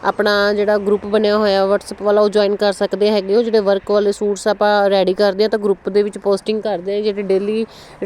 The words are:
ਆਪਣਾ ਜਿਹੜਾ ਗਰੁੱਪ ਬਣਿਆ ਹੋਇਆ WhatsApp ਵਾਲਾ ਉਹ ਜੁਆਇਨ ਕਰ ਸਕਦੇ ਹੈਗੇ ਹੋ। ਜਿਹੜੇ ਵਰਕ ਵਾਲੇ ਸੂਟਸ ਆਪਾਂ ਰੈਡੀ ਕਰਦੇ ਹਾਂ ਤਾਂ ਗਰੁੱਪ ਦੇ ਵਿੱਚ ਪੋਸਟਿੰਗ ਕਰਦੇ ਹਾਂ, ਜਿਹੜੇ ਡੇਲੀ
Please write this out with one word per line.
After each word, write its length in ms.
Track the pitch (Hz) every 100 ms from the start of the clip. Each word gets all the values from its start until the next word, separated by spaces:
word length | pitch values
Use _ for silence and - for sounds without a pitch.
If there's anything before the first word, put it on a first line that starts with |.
ਆਪਣਾ 500 | 196 196 208 202 202
ਜਿਹੜਾ 240 | 208 208 208
ਗਰੁੱਪ 280 | 202 208 208
ਬਣਿਆ 320 | 214 208 208
ਹੋਇਆ 280 | 214 196 190
WhatsApp 380 | 202 - -
ਵਾਲਾ 180 | 202 208
ਉਹ 80 | 208
ਜੁਆਇਨ 260 | 202 202 202
ਕਰ 180 | 208
ਸਕਦੇ 380 | 190 202 190 208
ਹੈਗੇ 240 | 214 190 208
ਹੋ। 80 |
ਜਿਹੜੇ 160 | 233 220
ਵਰਕ 320 | 196 196 -
ਵਾਲੇ 200 | 208 202
ਸੂਟਸ 360 | - 208 196 -
ਆਪਾਂ 420 | 202 208 208 202
ਰੈਡੀ 240 | 196 180
ਕਰਦੇ 300 | 190 202 190
ਹਾਂ 60 | 214
ਤਾਂ 100 | 214
ਗਰੁੱਪ 300 | 202 190 -
ਦੇ 140 | 196
ਵਿੱਚ 140 | 208 202
ਪੋਸਟਿੰਗ 440 | 202 196 - 220
ਕਰਦੇ 340 | 214 190 180 202
ਹਾਂ, 60 |
ਜਿਹੜੇ 200 | 214 202
ਡੇਲੀ 440 | 202 190 202 220 220 - - -